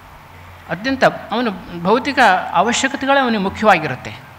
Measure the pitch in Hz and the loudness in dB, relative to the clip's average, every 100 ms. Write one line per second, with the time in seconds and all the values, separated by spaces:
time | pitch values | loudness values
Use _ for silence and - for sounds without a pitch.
0 | - - - - - - - 170 247 262 | -20 -20 -20 -20 -20 -20 -10 -8 -4 2
1 | 185 170 - 214 240 185 - 175 170 240 | 2 2 -6 -4 -2 -6 -12 -4 0 2
2 | 277 269 226 185 - 170 214 226 269 - | 2 2 4 4 0 0 0 0 -2 -2
3 | 269 277 254 220 190 - 214 180 151 123 | 0 2 2 0 -4 0 4 4 2 -8
4 | 113 - - | -12 -16 -20